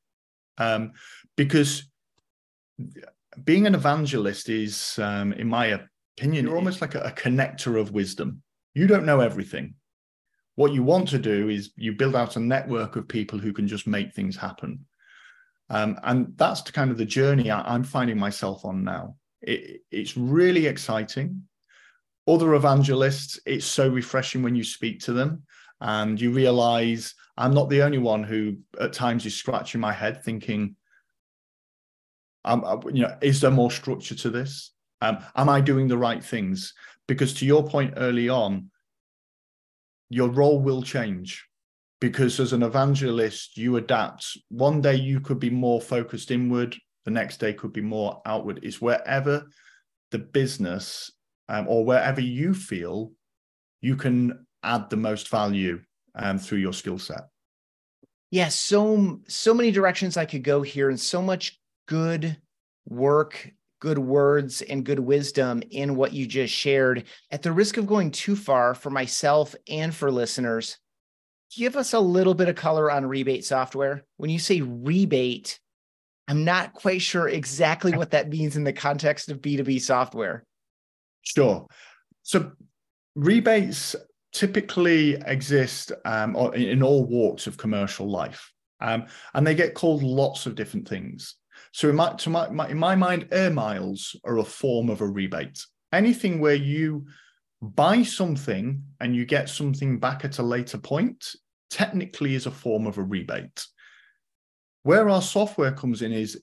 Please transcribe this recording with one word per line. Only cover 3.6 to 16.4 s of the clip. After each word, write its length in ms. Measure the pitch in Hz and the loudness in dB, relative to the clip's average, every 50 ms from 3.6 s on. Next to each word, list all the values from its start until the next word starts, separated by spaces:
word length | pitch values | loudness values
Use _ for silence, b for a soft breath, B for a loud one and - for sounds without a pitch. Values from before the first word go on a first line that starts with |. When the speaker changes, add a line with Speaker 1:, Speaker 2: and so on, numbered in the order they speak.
| 208 | 6
Speaker 1:
an 80 | 208 190 | 6 4
evangelist 760 | 151 131 143 147 156 151 135 139 117 101 98 98 - - 113 | 4 4 2 2 2 0 0 0 0 0 0 -2 -4 -4 -4
is, 500 | 113 110 107 104 104 - - - - - | -2 -2 -2 -2 -6 -6 -8 -6 -4 -4
um, 340 | 107 104 101 101 101 101 101 | -2 -2 -2 -2 -2 -2 -2
in 140 | - 113 117 | -2 -2 -2
my 300 | 113 120 120 110 101 98 - - _ _ _ _ _ - | 0 0 2 0 0 -2 -6 -12 _ _ _ _ _ -4
opinion, 280 | 131 143 147 151 123 | -2 0 0 0 0
you're 100 | 120 160 | 0 0
almost 240 | 175 185 185 180 - | 0 0 -2 -2 -4
like 140 | 165 143 143 | -6 -6 -6
a, 60 | - | -6
a 100 | - - - | -6 -6 -8
connector 680 | - - 123 123 135 135 - - - - 123 117 110 | -4 -2 0 2 2 0 0 -4 -6 -4 -2 0 0
of 120 | 107 101 101 | 0 0 -2
wisdom. 500 | 104 98 95 - - - - - - _ _ _ _ _ _ _ | -2 -2 -2 -4 -6 -6 -6 -8 -10 _ _ _ _ _ _ _
You 120 | 135 180 | 2 6
don't 200 | 196 208 190 151 | 6 6 6 6
know 140 | 156 147 135 | 4 6 6
everything. 540 | 120 113 101 98 - - - 71 69 - - - _ _ _ _ _ _ _ _ _ _ _ _ _ _ _ | 4 4 0 -4 -6 -8 -8 -8 -10 -10 -14 -18 _ _ _ _ _ _ _ _ _ _ _ _ _ _ _
What 160 | - 143 147 143 | 2 2 4 4
you 100 | 131 123 | 2 4
want 260 | 135 170 185 180 135 | 4 4 4 4 2
to 80 | 143 127 | 0 0
do 300 | 107 110 104 101 104 107 | 0 2 0 2 2 0
is 220 | 107 101 98 - - | -2 -2 -4 -8 -12
you 160 | - 113 110 104 | -8 -6 -6 -2
build 240 | 104 135 135 127 | 0 0 2 2
out 200 | 123 117 113 - | 2 0 0 -2
a 40 | 117 | -2
network 560 | 113 120 131 135 131 131 120 113 110 - - | 0 0 0 0 0 -2 -4 -4 -4 -4 -6
of 100 | 113 101 | -8 -8
people 320 | - - 110 104 - 110 101 | -6 -6 -6 -4 -4 -6 -6
who 140 | 104 110 101 | -6 -6 -4
can 160 | - 101 101 | -2 -2 -2
just 180 | 104 101 - | -2 -4 -4
make 260 | 107 104 101 98 - - | -2 -2 -2 -4 -6 -6
things 240 | - 98 95 95 | -6 -6 -6 -6
happen. 480 | - - 95 - - - - - - - _ b b b b b b b b b b b b b b _ _ | -8 -10 -10 -10 -10 -12 -12 -12 -12 -16 _ b b b b b b b b b b b b b b _ _
Um, 280 | 110 107 107 110 101 - - | -4 -2 -2 -2 -4 -4 -2
and 300 | - 123 127 120 - - | 0 0 0 0 -2 0
that's 260 | - | 2